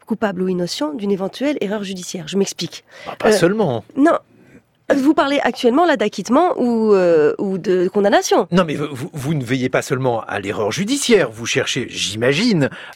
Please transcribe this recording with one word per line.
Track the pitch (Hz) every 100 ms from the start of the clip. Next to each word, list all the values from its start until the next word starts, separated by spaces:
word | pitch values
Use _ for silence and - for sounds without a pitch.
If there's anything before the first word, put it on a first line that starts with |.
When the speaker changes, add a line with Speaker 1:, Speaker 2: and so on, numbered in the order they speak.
| -
Speaker 1:
coupable | 220 208 180
ou | 185
innocent, | 180 175 - 294
d'une | 285 202
éventuelle | 196 190 - 262 294
erreur | 202 214 196
judiciaire. | 190 175 190 156
Je | 180
m'explique. | 196 - 170 - _ - -
Speaker 2:
Bah, | -
pas | -
Speaker 1:
Euh, |
Speaker 2:
seulement. | 208 165 214 185 117 - -
Speaker 1:
non. | 277 - - _ _ - _ _ _ 277
Vous | 269
parlez | 320 285 285
actuellement | - - 247 254 349
là | 269
d'acquittement | 214 - 180 254 349 -
ou, | 247 233 220 196
euh, | 180 165 151 -
ou | 202 190
de | 160 185 180
condamnation. | 208 202 302 381 359 185
Speaker 2:
Non, | 180 170
mais |
vous, | 143 151
vous, | 139 147
vous | 156 131 160
ne |
veillez | 117 131 127
pas | 135
seulement | - 131 131 117
à | - 101
l'erreur | 98 95 104
judiciaire, | 120 202 277 - 220 135
vous | 110 117
cherchez, | 131 113 135 117
j'imagine, | 92 90 107 120 143 240 185 127 - -